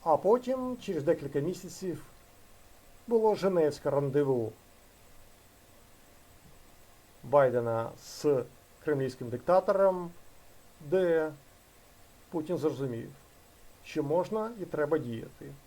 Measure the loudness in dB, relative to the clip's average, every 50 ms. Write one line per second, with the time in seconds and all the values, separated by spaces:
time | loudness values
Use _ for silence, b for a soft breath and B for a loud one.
0 | 4 4 2 4 6 4 4 4 2 -2 -4 -4 -2 -6 -8 -8 -6 -4 -4 -2
1 | 2 2 0 0 0 -4 -4 -2 -2 -2 -6 -8 -10 -16 -14 -10 -8 -8 -8 -8
2 | -12 -18 -20 -20 -20 -20 -20 -20 -20 -20 -20 -20 -20 -20 -20 -20 -20 -20 -20 -20
3 | -6 0 2 4 4 4 2 4 2 2 4 4 4 2 2 0 -4 0 0 0
4 | 0 2 2 2 2 4 2 0 0 -4 -6 -12 -20 -20 -20 -20 -20 -20 -20 -20
5 | -20 -20 -20 -20 -20 -20 -20 -20 -20 -20 -20 -20 -20 -20 -20 -20 -20 -20 -20 -20
6 | -20 -20 -20 -20 -20 -20 -20 -20 -20 -20 -20 -20 -20 -20 -20 -20 -20 -20 -20 -20
7 | _ -20 -20 -20 -6 4 6 6 6 6 4 2 0 0 -2 -2 -4 -6 -10 -14
8 | -18 -18 -16 -4 0 2 2 2 0 -4 -14 -20 -20 -20 -20 -10 -4 -4 -2 -2
9 | -2 -4 -6 -8 -10 -10 -10 -8 0 2 2 2 2 2 2 4 4 4 4 0
10 | -6 -10 -14 -18 -20 -20 -20 -20 -20 -20 -20 -20 -20 -20 -20 -20 -6 0 0 2
11 | 4 4 2 2 0 -2 -6 -12 -20 -20 -20 -20 _ -20 -20 -20 -20 -20 -20 -20
12 | -20 -20 -20 -20 -20 -8 -6 -6 -4 -2 -4 -2 -2 -2 -2 -2 -6 -6 -6 -8
13 | -10 -12 -16 -20 -20 -20 -20 -20 -20 -20 -20 -20 -20 -20 -20 -20 -20 -8 -4 -4
14 | -2 0 0 0 0 0 -4 -4 -4 -6 -8 -10 -12 -8 -4 -2 0 0 0 -2
15 | -2 -4 -8 -8 -10 -12 -16 -18 -18 -18 -18 -20 -20